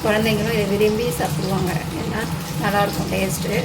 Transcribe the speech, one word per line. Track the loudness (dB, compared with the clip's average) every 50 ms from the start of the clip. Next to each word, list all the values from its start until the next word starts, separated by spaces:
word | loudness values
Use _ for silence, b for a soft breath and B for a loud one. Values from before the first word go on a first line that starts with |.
| 2
குழந்தைங்களும் | 2 2 2 2 2 2 2 0 0 0
இதை | 0 2
விரும்பி | 2 2 4 4 4 4 2 0 -2 0 -2
சாப்பிடுவாங்க. | -2 -2 -2 -2 -2 0 0 0 0 0
ஏன்னா, | -2 -2 -4 -4 -6 -4 -4 -4 -2 -2 -2 -2 -4 -4 -4 -6 -4 -2 0
நல்லாயிருக்கும் | 0 2 2 2 2 0 -2 -2 -2 0
டேஸ்ட்டு. | 0 0 0 -2 -2 -2 -2 0 -2 -2